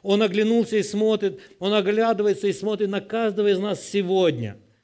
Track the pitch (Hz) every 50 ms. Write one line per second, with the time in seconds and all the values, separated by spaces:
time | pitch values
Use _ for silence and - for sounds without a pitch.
0 | - 196 202 208 220 202 180 208 214 220 233 233 214 226 220 214 190 202 - 208
1 | 214 220 220 208 208 190 151 - - - - _ 180 202 208 214 185 202 208 220
2 | 226 226 220 196 208 208 196 196 - 202 180 - 190 214 214 208 214 196 202 196
3 | 202 - 214 226 233 214 190 208 208 208 196 180 202 208 185 - - - - 202
4 | 190 180 190 190 180 165 139 120 117 104 98 - _ _ _ _